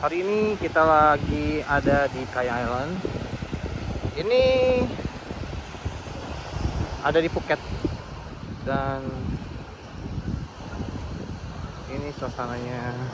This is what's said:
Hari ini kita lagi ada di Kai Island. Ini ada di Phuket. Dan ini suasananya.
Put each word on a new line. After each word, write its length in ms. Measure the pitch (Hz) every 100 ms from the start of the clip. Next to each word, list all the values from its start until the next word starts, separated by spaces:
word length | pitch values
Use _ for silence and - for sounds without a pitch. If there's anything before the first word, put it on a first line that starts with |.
| 147
Hari 160 | 170
ini 320 | 185 214 214 202
kita 240 | 170 165 160
lagi 800 | 156 151 147 - - 151 151 147
ada 400 | 143 139 143 139
di 160 | 135 127
Kai 160 | 127 123
Island. 480 | 120 117 123 143 185 - - - - - - - - - - -
Ini 320 | - 185 254 262 262 254 254 247 - - - - - - - - - - - - - - - - - - - - -
ada 160 | 143 156
di 80 | 165
Phuket. 320 | - - - - - - - - - - - - - 131
Dan 320 | 135 135 135 131 135 - - - - - - - - - - - - - - - - - - - - - - - - - - -
ini 240 | 135 143 143
suasananya. 720 | 131 123 123 120 123 123 120 123 127